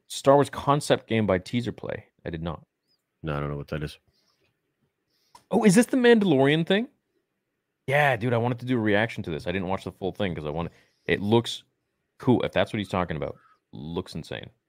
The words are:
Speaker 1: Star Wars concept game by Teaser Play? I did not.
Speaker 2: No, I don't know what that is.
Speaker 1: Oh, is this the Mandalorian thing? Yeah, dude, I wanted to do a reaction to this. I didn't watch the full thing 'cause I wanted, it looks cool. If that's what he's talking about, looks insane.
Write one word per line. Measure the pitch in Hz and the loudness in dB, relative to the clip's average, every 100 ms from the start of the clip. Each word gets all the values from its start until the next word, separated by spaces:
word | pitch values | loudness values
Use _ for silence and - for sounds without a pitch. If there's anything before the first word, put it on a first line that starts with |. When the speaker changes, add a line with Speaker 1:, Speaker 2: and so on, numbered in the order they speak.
| _ | _
Speaker 1:
Star | - 139 139 | 0 4 6
Wars | 131 | 4
concept | - - 147 - 131 - | -2 0 0 2 -2 0
game | 113 104 | 0 2
by | 92 | 0
Teaser | - 123 120 | 0 -4 -4
Play? | - - - - _ - | -6 -10 -10 -12 _ -10
I | |
did | 82 | -8
not. | 82 76 - _ _ _ _ _ | -8 -10 -14 _ _ _ _ _
Speaker 2:
No, | 80 73 | -8 -6
I | |
don't | 71 | -4
know | 71 | -8
what | 71 | -8
that | 78 | -8
is. | 73 - _ _ _ _ _ _ _ _ _ _ _ _ _ - _ | -8 -10 _ _ _ _ _ _ _ _ _ _ _ _ _ -20 _
Speaker 1:
Oh, | 196 | 4
is | 220 180 | 6 4
this | - | 2
the | 269 | 2
Mandalorian | 240 233 196 135 135 156 170 | 4 4 4 4 4 2 2
thing? | 196 247 _ _ _ _ _ _ _ _ _ - | 0 -2 _ _ _ _ _ _ _ _ _ -2
Yeah, | 143 147 120 | 2 2 2
dude, | 120 | 0
I | 117 | 0
wanted | 120 120 | -2 -4
to | 123 | -2
do | 127 | 0
a | |
reaction | 107 101 113 - | 2 2 0 -4
to | 92 | -8
this. | 76 71 | -8 -6
I | |
didn't | 92 90 | -4 -4
watch | 95 | -6
the | 98 | -8
full | - 95 | -8 -8
thing | - 101 80 | -4 -6 -4
'cause | 76 | -6
I | |
wanted, | 76 85 - _ _ - | -6 -8 -10 _ _ -2
it | - | -2
looks | 101 113 117 - - _ _ _ _ _ | 2 2 2 -8 -16 _ _ _ _ _
cool. | - 113 | 2 2
If | - | 2
that's | - 101 | 0 -2
what | 113 | -2
he's | 98 | -4
talking | 95 87 78 | -2 -2 -4
about, | 69 - _ _ _ | -6 -10 _ _ _
looks | 57 76 85 - 82 | -16 -10 -8 -8 -12
insane. | - 60 - _ | -10 -12 -14 _